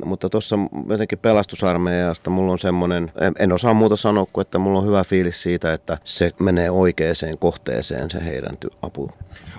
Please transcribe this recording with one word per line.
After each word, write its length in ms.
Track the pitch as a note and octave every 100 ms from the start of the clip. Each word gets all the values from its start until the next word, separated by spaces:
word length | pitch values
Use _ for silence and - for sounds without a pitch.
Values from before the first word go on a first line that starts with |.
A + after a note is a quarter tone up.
| E2+
Mutta 240 | F#2+ F#2
tossa 280 | G#2+ - G#2 F#2 - C2+
jotenkin 300 | G#2 G#2+ G2+
pelastusarmeijasta 1080 | A#2 G#2+ G2 - G2 F2 F2 F2 F2 E2 -
mulla 220 | F#2 F#2+
on 80 | F2+
semmonen, 520 | F#2 F2+ F2 F2 E2 -
en, 120 | F2+ -
en 120 | F#2+
osaa 220 | F2+ A#2+
muuta 220 | A2 A2 G#2
sanoa 300 | A2 G#2 F#2+
kuin, 80 | F#2+
että 180 | G2 F#2+
mulla 200 | F#2+ F#2+
on 60 | G#2
hyvä 180 | G2+
fiilis 400 | F#2 F#2+ F2 -
siitä, 300 | F2 F2 E2
että 240 | D#2+ - D#2+
se 280 | - - F2 -
menee 320 | F#2+ F2 F2
oikeaan 640 | F#2 F2+ E2 D#2+ E2+ - D#2
kohteeseen, 680 | E2+ - - A#1+ - - D#2
se 160 | F2 E2
heidän 300 | C2 - - -
ty-, 120 | -
apu. 280 | - C#2+ C#2 - - - -